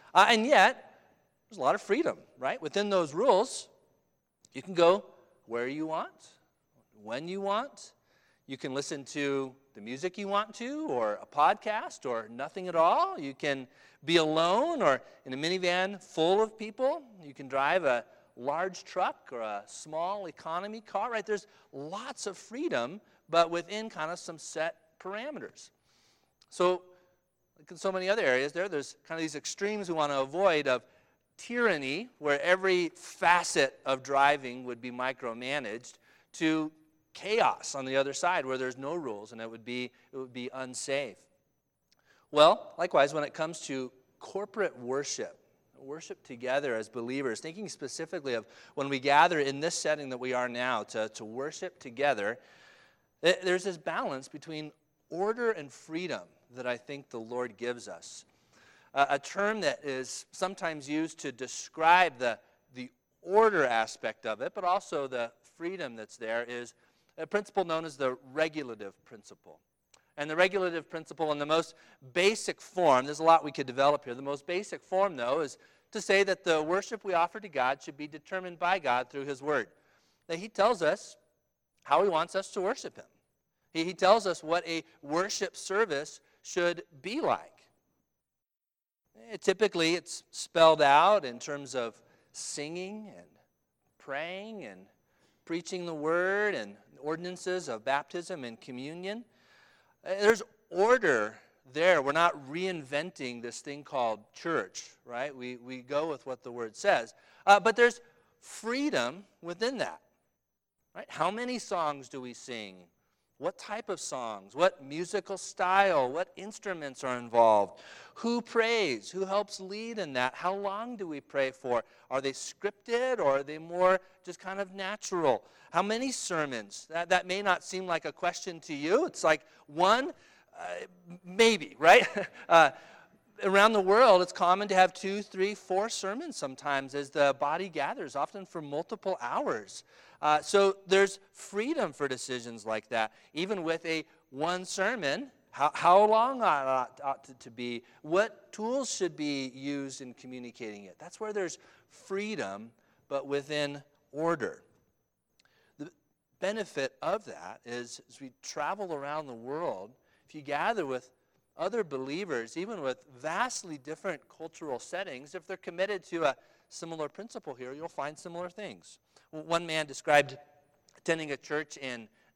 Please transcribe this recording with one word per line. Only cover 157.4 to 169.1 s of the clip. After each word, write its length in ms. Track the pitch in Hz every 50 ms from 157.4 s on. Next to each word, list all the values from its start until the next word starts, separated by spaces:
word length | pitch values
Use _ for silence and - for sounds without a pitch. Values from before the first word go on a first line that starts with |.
| - 92 110 - -
is, 340 | 120 120 123 123 120 - - - _
as 120 | 123 -
we 100 | 139 131 127 _ -
travel 520 | - - 156 147 151 190 202 202 180 160
around 320 | 143 139 143 147 156 156
the 80 | 135 120
world, 560 | 113 113 127 143 160 175 151 110 92 98 110 123 _ _ _ _ _ _ _
if 60 | -
you 60 | 156
gather 460 | 143 143 143 143 170 208 233 214 165
with 240 | 135 127 123 - - _ _ _ _ _ _ _ _ _
other 280 | - 165 196 220 233 202
believers, 720 | 156 143 131 131 135 143 175 208 180 143 120 113 117 -
even 240 | 160 180 214 233 185
with 180 | 143 131 127 - - 151 131 120
vastly 580 | 131 156 165 196 240 254 - - - 180 156 139
different 420 | 131 147 156 - - 196 165 - _ _ _
cultural 460 | - 160 165 - - 165 151 127 117
settings, 560 | - - - 180 196 185 139 123 143 147 -
if 100 | 185 -
they're 100 | - 190
committed 460 | - - 185 170 170 190 202 208 185 -
to 220 | - 170 165 160
a 100 | 139 127 - _ _ _ _ _ _
similar 400 | - - 170 165 165 160 151 143
principle 460 | - - 202 233 - 240 - 156 131
here, 180 | 117 127 127 135
you'll 140 | 147 160
find 320 | 165 - - 139 147 151 -
similar 300 | - 175 170 170 180 180
things. 500 | 175 - 208 170 107 85 - - - - _ _